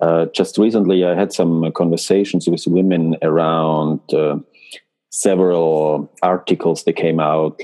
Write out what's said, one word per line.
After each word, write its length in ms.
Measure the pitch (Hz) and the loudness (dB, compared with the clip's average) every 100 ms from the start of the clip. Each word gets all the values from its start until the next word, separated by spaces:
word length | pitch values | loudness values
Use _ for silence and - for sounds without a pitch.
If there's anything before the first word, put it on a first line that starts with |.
Uh, 240 | 82 82 80 | 2 2 0
just 300 | - 92 - | -2 -2 2
recently, 460 | 110 113 95 92 90 | 2 2 2 2 2
I 80 | |
had 180 | 87 98 | 2 0
some 400 | - 85 82 80 | 0 0 2 0
conversations 760 | - 85 82 - 95 101 87 - | 0 0 0 0 0 2 0 0
with 180 | 85 - | -2 0
women 520 | 87 95 87 82 80 | 2 2 2 0 0
around, 760 | 80 80 80 82 80 78 78 76 - | 0 2 2 0 0 0 -2 -4 -2
uh, 240 | 78 76 73 - _ - - _ _ _ | 0 0 -2 -8 _ -20 -20 _ _ _
several 1000 | - - 92 92 87 82 78 78 76 73 - | -8 -4 0 0 0 0 0 0 -2 -6 -4
articles 640 | 90 90 - 87 85 78 - | -2 -2 -2 -2 -2 -2 -4
that 80 | |
came 260 | 82 85 80 | -2 -2 0
out 420 | 78 78 78 - | 0 0 -2 -4